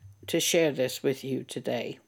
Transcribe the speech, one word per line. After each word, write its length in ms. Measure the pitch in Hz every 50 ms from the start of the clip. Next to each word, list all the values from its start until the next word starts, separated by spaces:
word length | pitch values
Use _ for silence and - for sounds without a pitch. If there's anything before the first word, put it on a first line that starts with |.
| - - - - - -
to 140 | - 165
share 320 | - - - 170 165 151 127
this 280 | - 127 131 - -
with 220 | - 139 135 - -
you 220 | 135 127 127 123
today. 540 | - - 135 127 123 123 117 - - - - _